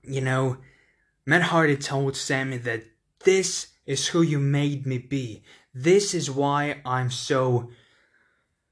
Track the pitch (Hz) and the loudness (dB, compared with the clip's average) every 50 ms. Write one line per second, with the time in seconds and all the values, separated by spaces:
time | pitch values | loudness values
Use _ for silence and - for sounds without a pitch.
0 | - - 135 135 131 131 131 131 135 131 127 - - - _ _ _ _ _ _ | -12 -6 -6 -4 -2 0 0 0 0 -2 -4 -6 -12 -20 _ _ _ _ _ _
1 | _ _ _ _ _ 131 156 175 170 165 170 165 160 151 143 139 143 - 139 139 | _ _ _ _ _ 0 2 2 2 2 2 4 4 4 2 0 -2 -4 -2 -2
2 | 139 139 135 - - - 143 135 131 131 131 123 117 120 113 113 - - _ _ | -2 -2 -4 -6 -4 -4 -4 -4 -4 -6 -8 -6 -6 -6 -6 -6 -8 -16 _ _
3 | _ _ _ _ - - 190 190 180 180 - - - - _ _ _ - 139 135 | _ _ _ _ 2 4 4 4 2 -2 -6 -8 -10 -12 _ _ _ -6 -4 -4
4 | - - - 170 170 147 147 143 139 139 143 143 147 143 143 131 127 135 131 123 | -4 0 2 2 2 4 2 0 0 2 2 2 0 0 -2 -4 -4 -4 -6 -6
5 | 123 - 139 135 123 113 104 101 _ - - - _ _ - 127 131 165 185 202 | -6 -6 -6 -6 -6 -8 -12 -16 _ -20 -20 -20 _ _ -14 -2 2 4 4 4
6 | 202 - - 170 139 143 131 139 143 143 143 147 147 147 143 - - 127 127 127 | 4 2 -2 -4 -4 -2 -2 0 0 2 2 0 0 -2 -4 -6 -4 -2 -2 0
7 | 127 123 123 - - - 143 131 131 127 123 120 120 - - _ _ _ _ _ | 0 -2 -4 -6 -4 0 0 2 2 2 2 2 0 -2 -4 _ _ _ _ _
8 | _ _ _ _ _ _ _ _ _ _ _ _ _ _ | _ _ _ _ _ _ _ _ _ _ _ _ _ _